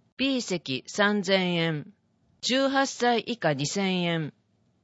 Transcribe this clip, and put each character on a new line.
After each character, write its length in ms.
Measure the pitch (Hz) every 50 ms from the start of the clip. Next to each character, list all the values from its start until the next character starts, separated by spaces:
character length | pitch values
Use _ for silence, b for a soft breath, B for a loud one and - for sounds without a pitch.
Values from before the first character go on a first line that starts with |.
| _ _ _
B 240 | - 254 277 269 247
席 420 | - - 190 - - - 131 123 -
三 340 | - - - 202 202 208 208
千 320 | 180 180 196 190 185 180 175
円、 400 | 170 165 165 160 147 - - - _ _ _ _ _ _ _ _ -
十 260 | - - 240 262 269
八 200 | 269 277 269 269
歳 320 | 262 - - 233 240 240 220
以 180 | - - 240
下 160 | 233 - 160 147
二 140 | 131 147
千 340 | 143 - 202 196 190 185 180
円。 320 | 175 170 170 165 156 139 - _ _ _ _ _ _ _ _ _